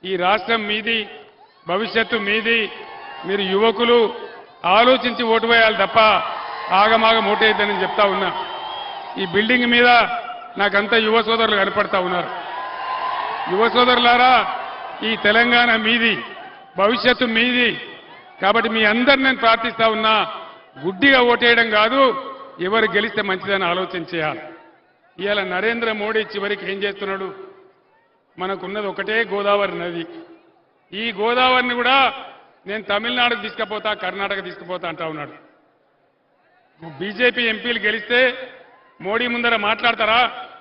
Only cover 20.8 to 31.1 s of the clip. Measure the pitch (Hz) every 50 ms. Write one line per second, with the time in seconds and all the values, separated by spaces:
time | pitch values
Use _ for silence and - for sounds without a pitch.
20.8 | 139 175 196 185 269 277 269 254 247 240 240 233 240 240 233 233 233 226 214 214
21.8 | 214 226 254 277 269 254 214 - - - - - - - - - 175 185 208 226
22.8 | 220 208 175 202 214 226 - 214 208 202 190 185 - 196 202 190 190 170 170 185
23.8 | 190 180 185 180 160 147 170 165 156 151 135 110 - - - - - - _ _
24.8 | _ _ _ _ _ _ _ - 185 202 208 208 190 185 180 180 196 226 233 233
25.8 | 233 226 220 214 208 214 220 220 214 - - 202 196 202 208 202 190 180 196 202
26.8 | 196 202 196 - 208 196 196 190 190 185 - - - - - - _ _ _ _
27.8 | _ _ _ _ _ _ _ _ _ _ _ - 180 185 196 180 185 180 202 214
28.8 | 208 196 185 196 190 196 214 226 233 190 190 202 202 202 202 202 202 190 180 170
29.8 | 170 175 170 170 165 - - - - - - - _ _ _ _ _ _ _ _
30.8 | _ _ - 196 226 233